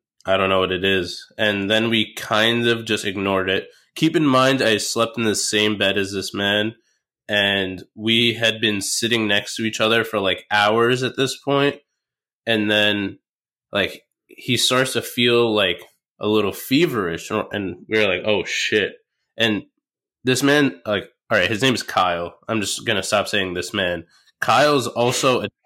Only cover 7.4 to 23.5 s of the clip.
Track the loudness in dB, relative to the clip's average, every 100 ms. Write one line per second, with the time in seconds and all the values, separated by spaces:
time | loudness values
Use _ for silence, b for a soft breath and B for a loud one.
7.4 | 2 0 -2 -8 -14 -6 0 2 2 0
8.4 | -2 0 -2 -2 -4 -4 -2 0 0 -2
9.4 | -2 -6 -6 -2 0 2 0 -2 -2 -2
10.4 | -2 2 2 4 2 0 -2 -2 -4 -4
11.4 | -2 0 0 -2 _ _ _ _ _ _
12.4 | -2 -2 2 2 2 0 -4 -8 _ _
13.4 | _ _ -6 -4 -4 -6 _ _ _ -12
14.4 | -4 0 2 2 0 -2 -4 0 2 4
15.4 | 4 2 0 -2 -10 _ _ -6 0 0
16.4 | 0 -4 -2 2 2 0 -4 -6 -4 -4
17.4 | -4 -6 -6 -8 -2 0 2 0 0 -2
18.4 | -2 -4 0 0 0 -6 _ _ _ -2
19.4 | 0 0 -6 _ _ _ _ _ -2 2
20.4 | 4 4 2 -2 -4 -4 -4 _ -2 0
21.4 | 2 2 2 0 -2 0 2 0 -6 -10
22.4 | -6 -4 -4 -6 -4 -4 0 0 0 -2
23.4 | -2